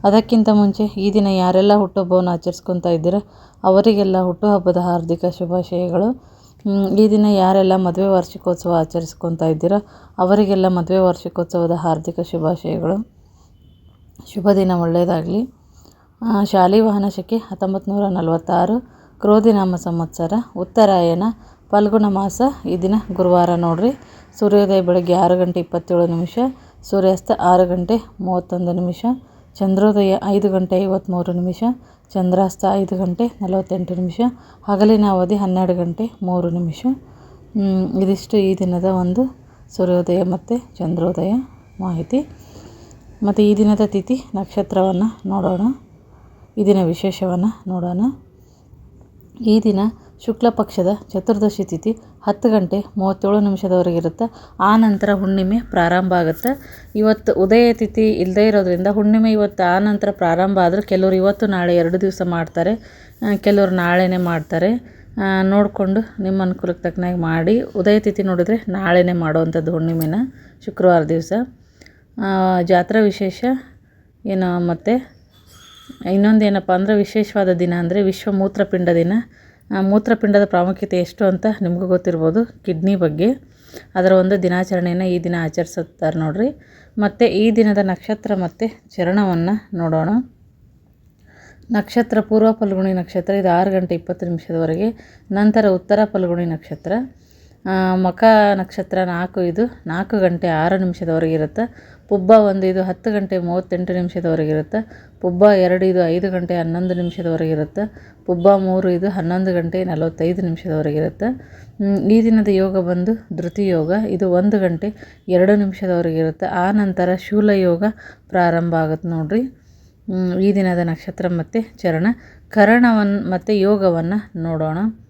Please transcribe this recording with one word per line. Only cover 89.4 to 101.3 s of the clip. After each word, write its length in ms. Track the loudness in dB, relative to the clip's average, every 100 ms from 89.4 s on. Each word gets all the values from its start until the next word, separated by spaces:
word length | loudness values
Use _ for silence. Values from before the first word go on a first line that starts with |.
| 0 -4 -6 -6
ನೋಡೋಣ. 320 | -2 0 0 -2 -4 _ _ _ _ _ _ _ _ _ _ -20 -20 -20 -4
ನಕ್ಷತ್ರ 480 | -4 -2 -2 0 0
ಪೂರ್ವ 320 | 0 2 2
ಫಲ್ಗುಣಿ 420 | 2 -2 -2 -2
ನಕ್ಷತ್ರ, 400 | -2 -4 -6 -2
ಇದು 160 | 0 2
ಆರು 220 | 2 2
ಗಂಟೆ 240 | 0 -2 -6
ಇಪ್ಪತ್ತು 300 | -6 -8 -6
ನಿಮಿಷದವರೆಗೆ. 640 | -6 -6 -4 -2 -2 -4 -6 -18 -20 _
ನಂತರ 340 | 0 2 4 2
ಉತ್ತರ 320 | 0 0 0 2
ಫಲ್ಗುಣಿ 400 | 0 -2 -2 -4
ನಕ್ಷತ್ರ, 460 | -6 -10 -12 -6 -6 -6 -14 _ _ -20 _ -4
ಆ, 300 | -2 0 0
ಮಖ 280 | -2 2 4 6 4 0
ನಕ್ಷತ್ರ 420 | -4 -8 -4 -2 -2
ನಾಲ್ಕು, 360 | -4 -6 -4
ಇದು 240 | -4 -2 -4 -6 -8
ನಾಲ್ಕು 320 | -6 -4 0
ಗಂಟೆ 280 | 0 0 -2
ಆರು 300 | 0 0 0
ನಿಮಿಷದವರೆಗೆ 560 | -2 -4 -4 -2 0